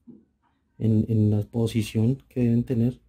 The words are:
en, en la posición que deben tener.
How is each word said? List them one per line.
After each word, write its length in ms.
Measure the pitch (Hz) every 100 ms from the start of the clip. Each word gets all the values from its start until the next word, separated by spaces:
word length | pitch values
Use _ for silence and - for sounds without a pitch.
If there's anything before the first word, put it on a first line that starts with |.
| - - _ _ _ _ _ -
en, 260 | 113 107 107
en 220 | 110 107
la 80 | 107
posición 800 | 101 117 113 117 107 113 113 135 -
que 140 | 127
deben 200 | 120 117
tener. 380 | 120 113 120 -